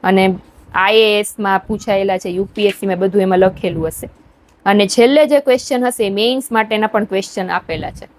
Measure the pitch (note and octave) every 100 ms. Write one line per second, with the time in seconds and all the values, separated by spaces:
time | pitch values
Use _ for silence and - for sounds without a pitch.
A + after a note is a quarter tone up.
0 | F#3+ F#3+ F#3+ F#3 - _ - F3 F#3+ A3
1 | A3 G#3 G#3 - G3+ F#3+ F#3 F#3 - G3
2 | G3 F#3 F#3 F3+ G3 - G3+ F#3+ G3 F3+
3 | G3 G3 F#3+ F#3 F#3 F#3 F#3 E3+ D#3+ -
4 | - _ _ _ _ _ - G#3 G3+ -
5 | A#3+ C#4+ D4+ D4 C#4 B3+ - B3+ B3 B3
6 | G#3 G3 A3+ C4 C4 A3+ A3 A3 A3 A3
7 | G#3 G3 F#3+ - F#3 F3+ - D#3+ D#3 -
8 | -